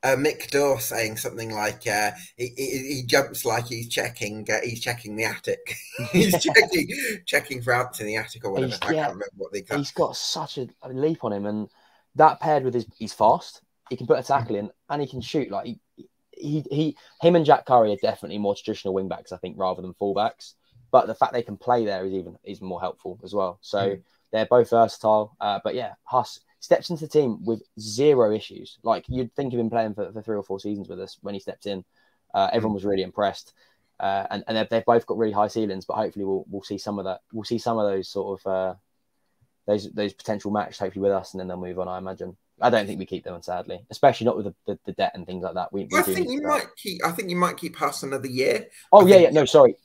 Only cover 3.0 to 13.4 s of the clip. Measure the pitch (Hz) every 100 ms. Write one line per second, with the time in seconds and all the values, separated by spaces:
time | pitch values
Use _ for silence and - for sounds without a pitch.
3 | 120 143 135 - 123 113 120 117 117 -
4 | - - 104 107 101 110 123 117 - 120
5 | 107 107 110 - - 95 - - - -
6 | 120 180 214 - - - - - - 285
7 | 254 202 - - - 131 120 120 123 -
8 | 107 110 110 120 110 95 131 117 - 156
9 | 151 95 101 - - 101 - 143 139 -
10 | 143 - - 160 156 - 123 _ 131 131
11 | 151 165 117 101 104 107 107 _ _ _
12 | _ - 156 - 165 151 131 120 113 _
13 | 110 - 110 160